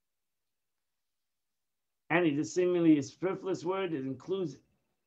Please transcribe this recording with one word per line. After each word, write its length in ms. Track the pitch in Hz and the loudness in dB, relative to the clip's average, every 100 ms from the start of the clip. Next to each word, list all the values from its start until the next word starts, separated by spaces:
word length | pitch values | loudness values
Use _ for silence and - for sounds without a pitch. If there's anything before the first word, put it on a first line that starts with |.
| _ _ _ _ _ _ _ _ _ _ _ _ _ _ _ _ _ _ _ _ - | _ _ _ _ _ _ _ _ _ _ _ _ _ _ _ _ _ _ _ _ -2
And 160 | 165 165 | 2 2
it 120 | 143 | 0
is 140 | 156 | -2
seemingly 440 | 180 180 175 165 151 | 0 0 4 6 6
a 60 | |
superfluous 600 | 123 - 185 190 190 170 | 2 -4 -4 -4 -4 -4
word. 300 | 170 190 185 | -4 -4 -4
It 120 | 151 131 | -6 -6
includes 520 | 131 - 190 165 - _ _ _ _ | -8 -6 -6 -6 -8 _ _ _ _